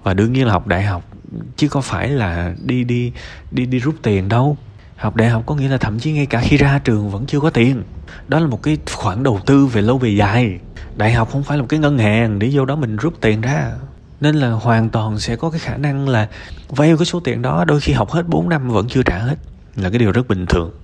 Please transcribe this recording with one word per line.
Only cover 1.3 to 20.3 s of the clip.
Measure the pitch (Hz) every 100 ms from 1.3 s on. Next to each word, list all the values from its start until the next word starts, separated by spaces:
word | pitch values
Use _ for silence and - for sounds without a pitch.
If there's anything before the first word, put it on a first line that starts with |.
| 55 123 -
chứ | 147
có | 143
phải | - 92 104
là | 143 95 85 85 82 127
đi, | 127
đi, | 120 120 120 120 - - -
đi, | 131 127
đi | 127
rút | 135 156
tiền | 113 98 95
đâu. | 117 143 147 - - - -
Học | 107 107
đại | 113
học | 113 123
có | 147
nghĩa | 135
là | 131
thậm | 107 110
chí | 156
ngay | 147 139
cả | -
khi | 123 143
ra | 139 139
trường | - 107 104
vẫn | 101 139
chưa | 143
có | 156
tiền. | 123 120 127 92 - - - -
Đó | 156
là | 160
một | 110
cái | 147 151 -
khoản | - 107 101
đầu | 135 98 92
tư | 139 139
về | 113
lâu | 104 131
về | 120
dài. | 101 101 117 117 90 - - - -
Đại | 107
học | 120 -
không | 139
phải | 143 147
là |
một | 113
cái | 156
ngân | 147 139
hàng | 107 110 113 101
để | 117
vô | 143 131
đó | 151
mình | 123 107
rút | 151 -
tiền | 110 107
ra. | 120 151 123 120 131 - - -
Nên | 147 151
là | 123
hoàn | 110 123 113 113
toàn | 113 110 107
sẽ | - 117
có | 131
cái | 160
khả | - 123
năng | 143 139 139
là | 117 104 - - - -
vay | - - 156
cái | 175
số | 175
tiền | 135 117
đó, | 123 156 165
đôi | 147
khi | -
học | 139 202
hết | 170 170
bốn | 156 175
năm | 160 127
vẫn | 117 120
chưa | 131
trả | 117 90
hết, | 120 156 - - - -
là | 92
cái | 117
điều | 110
rất | 101
bình | 123